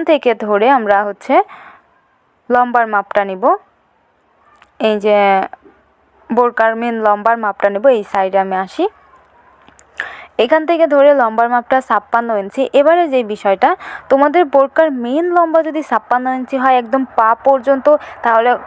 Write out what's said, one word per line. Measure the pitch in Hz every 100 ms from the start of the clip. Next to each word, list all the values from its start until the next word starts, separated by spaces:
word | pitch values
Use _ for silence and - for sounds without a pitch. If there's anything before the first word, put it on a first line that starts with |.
| 330
থেকে | 302 240 220 214
ধরে | 202 233 269
আমরা | 208 202 208
হচ্ছে | 196 - 311 415 - - - _ _ _ _ _ _ -
লম্বার | 247 247 240 220
মাপটা | 208 196 208 196
নিব। | 185 254 392 _ _ _ _ _ _ _ _ _ _ _ -
এই | 220 214 208
যে | 208 196 190 - - - _ _ _ _ _ -
বোরকার | 233 240 233 226 226
মেইন | 233 226 214
লম্বার | 208 226 233
মাপটা | 214 - 202
নেব, | 202 269 233
এই | 196
সাইডে | 202 190 190 190
আমি | 185 190
আসি। | - 392 _ _ _ _ _ _ _ _ _ _ - - - - -
এখান | 226 311 311
থেকে | 330 320
ধরে | 285 285 277
লম্বার | 226 220 233
মাপটা | 240 - 262
ছাপ্পান্ন | - 220 - 233 233 214
ইঞ্চি। | 196 262 269 269
এবারে | 294 349 330
যে | 262 214
বিষয়টা, | 214 202 190 277 370 - - -
তোমাদের | 269 294 339 294
বোরকার | 277 269 - 320 254
মেইন | 240 285 349 349
লম্বা | 330 320 320
যদি | 302 -
ছাপ্পান্ন | 226 - 247 254 262
ইঞ্চি | 247 269
হয় | 269 254
একদম | 233 262 254 -
পা | 220 233 269
পর্যন্ত, | 269 269 269 285 302 - -
তাহলে | 240 226 240 247